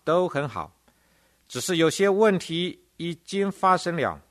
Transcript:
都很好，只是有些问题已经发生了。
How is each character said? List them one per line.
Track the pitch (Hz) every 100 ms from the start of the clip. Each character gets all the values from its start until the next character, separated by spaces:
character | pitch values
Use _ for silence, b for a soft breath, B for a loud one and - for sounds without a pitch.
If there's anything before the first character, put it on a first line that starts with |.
都 | - 170 180
很 | 147 139
好， | 101 76 _ _ _ _ _ _ _ -
只 | 127
是 | - 170
有 | 160
些 | - 196
问 | 190 220 185
题 | - 165 180 - _ -
已 | 170 165
经 | - 196 196
发 | 190 190 180
生 | - 170
了。 | 117 76 _